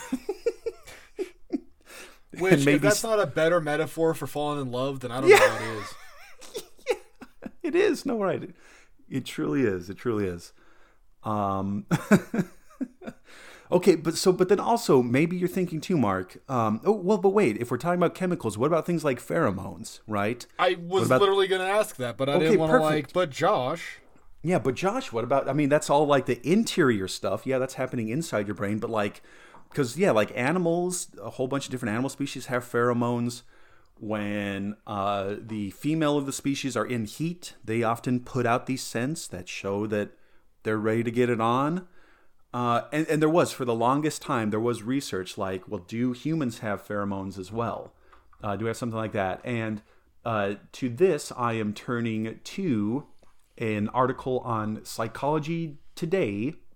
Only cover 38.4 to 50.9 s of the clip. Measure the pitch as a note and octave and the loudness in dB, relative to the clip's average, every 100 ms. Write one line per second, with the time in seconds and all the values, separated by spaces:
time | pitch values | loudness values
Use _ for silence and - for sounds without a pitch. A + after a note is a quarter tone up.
38.4 | A#2 B2 - C3 - A#2 B2+ D#3+ - F2+ | 2 0 0 -6 -4 -4 -2 -4 -8 -12
39.4 | F#2 - G2 G2+ G#2+ G#2+ G2 - - - | -10 -8 -4 -2 0 -2 -2 -8 -20 -20
40.4 | - _ A2 A2 G#2+ A2+ A#2 A#2 B2 A#2 | -20 _ -2 0 2 2 2 2 2 2
41.4 | A2+ B2 D3 F3 - - - _ - - | 2 2 2 -2 -6 -16 -20 _ -20 -20
42.4 | - B2 A#2+ A#2 - D3+ D#3 D3+ D#3 E3+ | -10 -4 0 0 0 -2 0 2 4 4
43.4 | D3+ - B2+ A2+ A#2 C#3 D3+ - - C3+ | 2 0 -2 2 2 2 0 -4 -4 -2
44.4 | A2 G#2+ A#2+ A2+ G#2 C3+ C3+ F#2+ F#2 - | 0 0 0 -2 -2 -4 -2 -6 -6 -6
45.4 | F#2+ F#2+ - G2+ F2 A2+ B2+ B2 D3+ D#3+ | -4 -4 -8 -10 -8 -4 -2 -2 -4 -2
46.4 | C3 A2 A2 G2 - G#2 G2+ G2 F#2+ F#2+ | -2 -4 -4 -6 -4 -4 -2 -4 -6 -8
47.4 | F#2 A2+ A#2 F#2 - - - - - - | -8 -4 -4 -4 -10 -18 -20 -20 -20 -10
48.4 | G#2+ G2+ A2+ A2+ B2 A2 A2 A2 F#2+ F#2 | -6 -4 -4 -4 -4 -4 -2 0 -2 -2
49.4 | - A#2+ A2+ G#2+ - _ _ _ A#2 A2 | -4 -4 -4 -6 -10 _ _ _ -4 -2
50.4 | G2+ G#2 - - C3 | -2 -4 -10 -6 -6